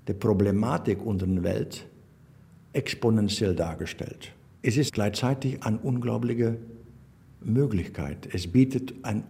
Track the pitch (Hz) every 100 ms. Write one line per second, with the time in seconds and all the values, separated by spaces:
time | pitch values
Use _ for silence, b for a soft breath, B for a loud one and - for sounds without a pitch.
0 | - 95 110 98 101 98 117 160 - 98
1 | 113 95 92 92 87 98 - - - -
2 | - - - - - - - 139 - -
3 | 117 110 101 - 101 85 82 80 80 -
4 | - - - - - - 127 117 135 110
5 | 104 - 123 135 135 - 113 110 139 123
6 | 120 113 120 117 117 117 - - - -
7 | - - - - - 120 139 95 - -
8 | 71 76 - 92 85 120 131 131 - -
9 | 113 107